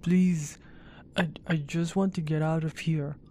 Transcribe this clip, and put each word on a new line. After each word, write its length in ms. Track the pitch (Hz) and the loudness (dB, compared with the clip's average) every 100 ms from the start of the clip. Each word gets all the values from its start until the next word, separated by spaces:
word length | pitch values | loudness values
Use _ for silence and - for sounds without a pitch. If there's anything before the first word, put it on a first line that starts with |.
Please, 560 | - 185 185 170 147 - - - - - - | 4 4 4 2 -4 -10 -20 -20 -20 -20 -8
I, 140 | - 170 - - | -2 -2 -4 -2
I 100 | 165 | -2
just 380 | 143 165 170 | -2 -2 0
want 180 | 190 196 | 0 0
to 60 | 180 | 0
get 200 | 156 156 | -2 0
out 220 | 156 160 | 2 0
of 160 | 156 - | -2 -4
here. 380 | - 160 143 151 - | 0 0 -2 -8 -14